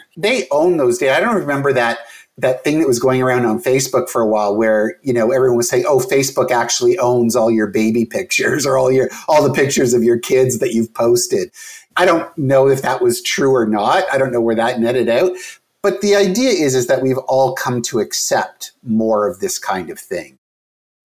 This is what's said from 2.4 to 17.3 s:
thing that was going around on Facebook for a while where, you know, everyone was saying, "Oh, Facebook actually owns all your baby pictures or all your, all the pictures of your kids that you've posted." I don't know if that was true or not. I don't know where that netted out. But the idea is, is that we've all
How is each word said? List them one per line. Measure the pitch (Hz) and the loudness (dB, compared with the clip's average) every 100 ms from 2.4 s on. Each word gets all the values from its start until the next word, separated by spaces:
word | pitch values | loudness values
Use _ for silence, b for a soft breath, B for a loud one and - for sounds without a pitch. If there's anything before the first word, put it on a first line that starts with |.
| 135 - - | -2 -2 -2
thing | 151 | 0
that | 143 | 2
was | 120 | 2
going | 131 127 | 2 2
around | 127 123 117 | 2 0 0
on | 107 | -2
Facebook | - 131 135 131 127 | 0 0 0 -2 -2
for | 127 | -2
a | 110 | 0
while | 107 104 104 | 0 0 0
where, | 113 110 107 - | 2 2 0 -4
you | 139 | -4
know, | 120 113 | 0 0
everyone | 131 127 120 | 2 2 2
was | 120 | 0
saying, | 127 123 | 0 2
"Oh, | 135 | 0
Facebook | 127 139 135 - 123 | 2 0 0 -2 0
actually | 120 117 - - 180 | 0 0 0 0 2
owns | 123 123 117 117 | 2 2 2 2
all | 113 | 2
your | 113 104 | 2 0
baby | 98 110 113 113 | 0 0 0 -2
pictures | 110 95 - 113 151 143 | -4 -4 -2 -2 -2 0
or | 135 | 0
all | 131 | 2
your, | 131 127 B - | 2 0 B 0
all | 156 143 | 2 4
the | |
pictures | 135 135 135 131 | 2 0 0 2
of | 120 | 2
your | 113 120 | 2 0
kids | - 131 131 131 | 2 2 2 0
that | 127 | -2
you've | 117 110 | -2 -4
posted." | - 117 120 - 107 90 B B B B - | -2 0 0 0 -4 -4 B B B B 0
I | 185 | 2
don't | 165 160 - | 2 -2 -4
know | 135 135 135 | 2 4 4
if | 135 | 2
that | 135 131 | 0 0
was | 123 117 | 0 -2
true | - - 139 131 | -4 -2 2 2
or | 110 | 2
not. | 107 107 147 143 | 0 2 0 0
I | 139 | -2
don't | 135 | 0
know | 120 | 0
where | 113 | 0
that | 113 117 113 | 0 -2 0
netted | 117 127 113 | -2 0 0
out. | 117 180 180 B B _ _ | 2 0 -2 B B _ _
But | 202 190 | -4 -2
the | 208 202 | 2 2
idea | 196 190 262 | 2 2 0
is, | 190 147 131 | 2 0 0
is | 123 | 0
that | 135 | 0
we've | 135 131 | 0 -2
all | - | -2